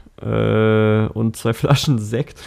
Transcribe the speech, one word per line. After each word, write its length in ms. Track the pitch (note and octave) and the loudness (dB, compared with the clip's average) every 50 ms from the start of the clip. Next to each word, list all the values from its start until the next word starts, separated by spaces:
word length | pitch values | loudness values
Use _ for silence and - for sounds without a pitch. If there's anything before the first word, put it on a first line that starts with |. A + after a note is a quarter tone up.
| - - - - | -20 -20 -18 -12
äh, 840 | A#2 A2+ A2 A2 A2 A2 G#2+ A2 A2 A2 A2 A2 A2 G#2+ G#2+ A2 G#2+ | -6 -4 -2 0 0 2 2 2 2 2 2 2 2 2 2 0 0
und 280 | - - A2 A2+ A2+ G#2+ | -2 -2 -4 -4 -4 -4
zwei 160 | - - A#2 | -4 -4 -4
<laughs> 20 | A2+ | -2
Flaschen 440 | - - - C#3 C3+ - D#3 C3 A2 | 0 2 4 4 4 2 0 0 0
Sekt. 420 | G#2+ G#2 A#2 A#2+ - - - - - | -2 -4 -4 -6 -6 -8 -12 -20 -20